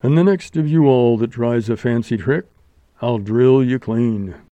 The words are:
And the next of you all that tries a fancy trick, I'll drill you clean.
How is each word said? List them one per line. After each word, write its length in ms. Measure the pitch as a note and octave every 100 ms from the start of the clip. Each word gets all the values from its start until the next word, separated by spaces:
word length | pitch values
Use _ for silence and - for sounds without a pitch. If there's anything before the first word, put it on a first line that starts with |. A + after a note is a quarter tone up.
And 140 | D3+ D3+
the 80 |
next 320 | F3+ G3 - D#3+
of 100 | D3+
you 200 | D#3+ D3
all 320 | B2+ A#2+ A#2
that 140 | A#2
tries 360 | A#2+ A#2 A#2+ A2
a 80 | A2+
fancy 400 | B2 A#2 A2+ A2+
trick, 300 | G2+ D3 - _ _ _ _ _
I'll 160 | A#2+ A#2
drill 440 | G2+ A2+ B2+ C3+
you 160 | B2+ C3
clean. 560 | - A2+ A#2+ A2 G2 E2+ _